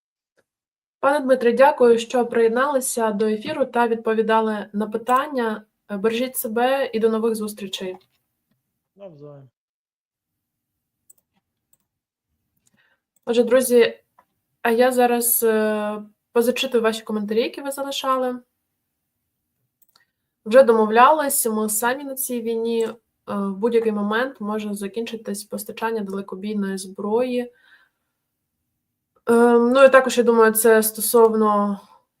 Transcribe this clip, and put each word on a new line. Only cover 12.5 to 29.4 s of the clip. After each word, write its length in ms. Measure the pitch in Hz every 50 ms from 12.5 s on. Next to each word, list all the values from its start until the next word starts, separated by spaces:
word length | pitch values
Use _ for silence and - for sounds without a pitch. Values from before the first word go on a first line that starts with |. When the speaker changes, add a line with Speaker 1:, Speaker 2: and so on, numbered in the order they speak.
| _ _ _ _ _ _ _ _ _ _ _ _ _ _ _
Speaker 1:
Отже, 180 | 240 226 240 233
друзі, 560 | - 247 262 254 240 240 240 220 - - - _ _ _ _ _ _ _ _ _ _ _ _
а 100 | - 233
я 200 | 226 233 247 262
зараз, 520 | 247 247 247 240 240 240 233 233 - - 233
е, 580 | 226 220 220 214 214 214 214 208 208 214 214 208 - _ _ _ _
позачитую 520 | - 240 233 254 247 - 262 262 247 226 214
ваші 200 | 226 220 220 -
коментарі, 380 | - 214 214 202 202 214 226
які 200 | 269 349 - 320
ви 100 | 277 269
залишали. 680 | 269 277 277 277 269 - 285 262 262 254 254 254 247 247 - _ _ _ _ _ _ _ _ _ _ _ _ _ _ _ _ _ _ _ _ _ _ _ _ _ _ _ _ _ _ _ _ _ _ _ _ _ _ _ _
Вже 180 | 220 220 269 269
домовлялись, 800 | 233 226 220 214 208 220 233 254 285 311 311 285 277 277 - -
ми 240 | 226 214 214 214 214
самі 340 | 214 - 240 240 262 294 285
на 120 | 269 262
цій 260 | 262 - - 247 233
війні. 420 | 220 233 226 226 226 233 233 226 220
Е, 100 | 226 220 - _ _ _ _ _
в 300 | 208 208 202 196 196 190
будь-який 340 | 190 220 240 - 226 226 220
момент 500 | 208 208 202 208 214 233 262 277 - -
може 320 | 208 208 214 214 208 208 202
закінчитись 720 | 202 202 190 - 226 233 - 226 220 - 208 202 202 -
постачання 580 | - 208 202 - - 214 - 226 226 226 220
далекобійної 760 | 202 190 190 196 196 - 190 185 202 214 214 202 196 190 196
зброї. 640 | 190 196 190 190 - - 208 214 240 254 254 247 240 240 240 - _ _ _ _ _ _ _ _ _ _ _ _ _ _ _ _ _ _ _ _ _ _ _ _ _ _ _ _ _ _ _ _ _ _ -
Е, 40 | 233 233